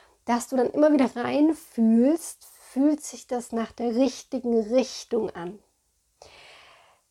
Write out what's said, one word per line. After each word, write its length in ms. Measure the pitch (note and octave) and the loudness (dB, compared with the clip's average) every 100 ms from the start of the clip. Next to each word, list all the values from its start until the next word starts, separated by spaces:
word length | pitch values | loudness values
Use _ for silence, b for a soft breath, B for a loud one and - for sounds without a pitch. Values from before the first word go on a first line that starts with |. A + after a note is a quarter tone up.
| b b - | b b -4
dass 220 | A#3+ - | -4 -2
du 80 | C4 | -2
dann 140 | A#3+ | -2
immer 240 | - D4+ | 2 4
wieder 220 | D4 A#3+ A#3+ | 4 2 -2
reinfühlst, 1300 | B3 C4+ D4+ D4+ - - A3 A3+ B3+ E4 - - - | -4 2 2 0 -6 0 4 4 4 2 -4 -18 -20
fühlt 580 | - - B3+ D4 D4+ | -20 -10 0 0 0
sich 240 | - A#3+ - | -6 -16 -8
das 240 | B3 A#3+ | -8 -6
nach 200 | A3+ A3 | -6 -6
der 240 | - A#3 A3+ | -6 -2 0
richtigen 640 | C4+ - - C4 A#3+ A#3 | 0 -2 -10 -6 -2 0
Richtung 720 | G#3+ B3+ A3+ - - A#3 G#3+ | 2 0 0 -6 -6 -4 -4
an. 280 | F#3 F3 G#3 _ _ _ _ _ _ b b b b b b b b b | -8 -12 -14 _ _ _ _ _ _ b b b b b b b b b